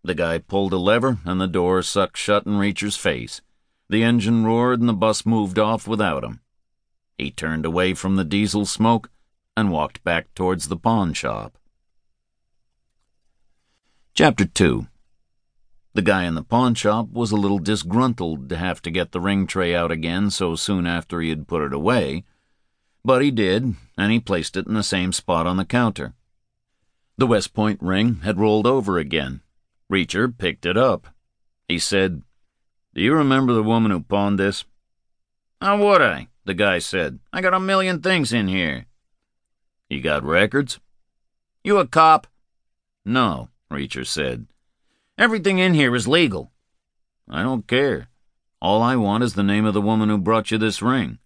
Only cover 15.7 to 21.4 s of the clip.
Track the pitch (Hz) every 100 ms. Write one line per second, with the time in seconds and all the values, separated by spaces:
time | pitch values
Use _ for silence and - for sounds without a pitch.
15.7 | _ _ 110 92 98 87 80 69 120 127
16.7 | 117 107 107 110 - 113 104 101 101 85
17.7 | 104 82 107 127 117 87 76 65 82 90
18.7 | 85 - 85 85 90 92 98 92 95 87
19.7 | 87 85 82 82 87 101 - 90 82 -
20.7 | 98 87 85 - 85 80 78